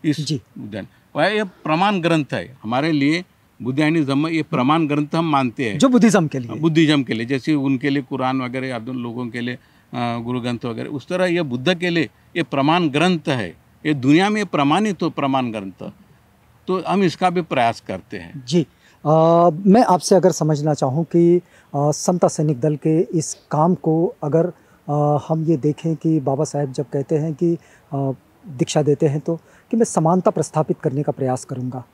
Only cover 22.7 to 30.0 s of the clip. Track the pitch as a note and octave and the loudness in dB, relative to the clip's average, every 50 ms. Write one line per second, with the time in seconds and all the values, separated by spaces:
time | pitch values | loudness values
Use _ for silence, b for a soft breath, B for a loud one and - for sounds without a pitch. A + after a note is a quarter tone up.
22.7 | D3+ C#3+ - D#3+ D#3 D#3+ F#3+ - - E3 D3+ - - - _ _ - D3 D#3 F3 | -2 0 0 0 2 2 0 0 -2 -4 -4 -4 -10 -14 _ _ 0 2 2 2
23.7 | F#3 - - E3 D#3+ D#3+ E3 F#3+ - _ - D3 D3 D#3+ E3 F3+ E3 b b b | 2 0 0 0 0 2 0 -2 -4 _ -6 0 2 2 0 0 -4 b b b
24.7 | b b b - C#3+ D3 D3 D3 D3 C#3 - - D#3+ D#3+ D#3+ D#3 E3 C#3 A#2+ D3+ | b b b -4 -2 0 2 2 0 0 0 -2 -4 -2 0 0 0 0 0 -2
25.7 | D3 - - E3 D#3+ D3 - D#3+ D#3+ D#3 C3+ C#3+ C3+ C3+ D#3 - - C#3+ D3 C#3 | -2 -2 -4 -4 -4 -2 -2 0 0 0 0 -2 -2 -2 -4 -4 -2 -4 -4 -4
26.7 | B2+ D3+ C#3+ - - C#3+ C3+ - E3 D3+ D3+ E3 D3+ C3 F3 E3+ E3+ E3 b b | -6 -8 -8 -6 -4 -6 -4 -2 -2 -2 -2 -4 -4 -2 -2 -2 -2 -2 b b
27.7 | b b b b - C#3 C#3 C3+ B2+ - _ _ _ _ _ G#3 C#3+ B2 E3+ - | b b b b -6 -4 -4 -4 -4 -6 _ _ _ _ _ -16 -4 -4 -4 0
28.7 | - D#3+ D3 D3 C#3+ - E3 D3+ C3+ D#3 - - E3 E3 b b b b b b | 0 0 2 2 2 2 2 0 0 -2 -4 -4 -6 -6 b b b b b b
29.7 | - A3+ A3+ - - G3 | 0 0 0 2 2 2